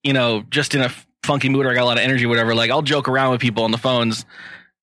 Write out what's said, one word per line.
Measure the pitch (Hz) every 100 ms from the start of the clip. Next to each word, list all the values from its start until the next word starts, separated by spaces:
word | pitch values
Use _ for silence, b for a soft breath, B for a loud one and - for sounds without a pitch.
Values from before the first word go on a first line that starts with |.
you | 139
know, | 135 120 110 107
just | 147 135 143
in |
a | 123
f-, | - - _
funky | - 139 135
mood | 135 135
or |
I |
got | 123
a | 123
lot | 120
of |
energy | 123 131 120
or |
whatever, | 117 113 113
like, | 117
I'll | 139
joke | 147 147 135
around | 131 131
with | 123
people | 123 110 110
on |
the | 113
phones | 131 123 113 107 - B B B B _